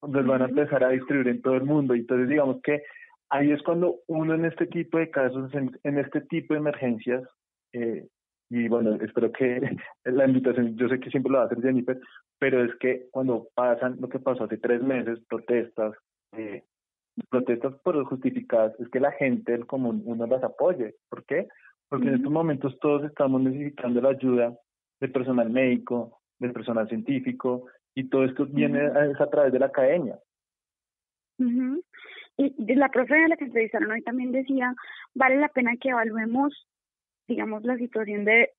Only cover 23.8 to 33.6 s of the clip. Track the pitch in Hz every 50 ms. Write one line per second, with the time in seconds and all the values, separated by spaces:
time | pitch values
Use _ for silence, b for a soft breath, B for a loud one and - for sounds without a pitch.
23.8 | - 123 123 120 120 135 135 127 131 131 127 120 120 117 120 - _ _ _ _
24.8 | _ _ _ _ - 131 131 135 127 131 127 123 117 110 113 127 131 127 123 120
25.8 | 117 - 127 120 117 117 - _ _ _ _ _ 127 123 120 113 110 117 117 113
26.8 | 110 110 117 113 110 - 139 131 127 131 123 127 - 131 123 127 123 B B B
27.8 | _ _ _ - 131 131 - 135 135 131 131 - 147 135 143 143 147 143 - 143
28.8 | 147 147 139 143 147 147 143 - 151 143 - 156 147 131 123 131 135 135 135 -
29.8 | 131 131 135 131 127 107 - - _ _ _ _ _ _ _ _ _ _ _ _
30.8 | _ _ _ _ _ _ _ _ _ _ _ _ 254 247 240 247 262 254 269 320
31.8 | 359 _ B B B B B B B B B - 277 277 - - 220 202 262 254
32.8 | 277 262 269 277 254 208 269 311 320 330 330 320 294 254 226 226